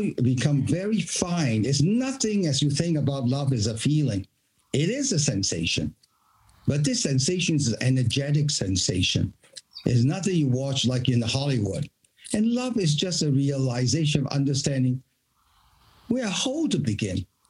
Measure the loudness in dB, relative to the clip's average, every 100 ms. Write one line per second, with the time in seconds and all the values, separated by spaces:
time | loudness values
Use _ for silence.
0 | -2 0 0 2 2 2 0 0 0 -2
1 | -2 -2 -2 0 2 2 2 2 2 2
2 | 0 -2 0 0 0 2 0 0 0 0
3 | 0 0 0 0 0 0 0 0 0 2
4 | 2 -2 -6 _ _ _ _ -2 0 0
5 | -2 0 0 0 -2 -2 -2 -2 -4 -8
6 | _ _ _ _ _ _ -2 0 0 0
7 | 0 0 0 0 0 0 0 0 2 2
8 | 0 0 0 0 0 -2 0 0 0 0
9 | 2 0 -2 -6 _ -20 -20 -4 0 4
10 | 2 2 0 2 2 0 -2 0 0 0
11 | 2 2 2 -2 -2 -2 -2 -4 -8 _
12 | _ _ -6 0 0 0 -2 0 0 0
13 | 0 0 0 2 2 0 -2 0 0 0
14 | 0 0 0 0 0 0 0 0 0 -2
15 | -6 _ _ _ _ _ _ _ _ _
16 | -4 -4 -2 -4 -4 -2 0 0 0 -2
17 | -2 -4 -8 _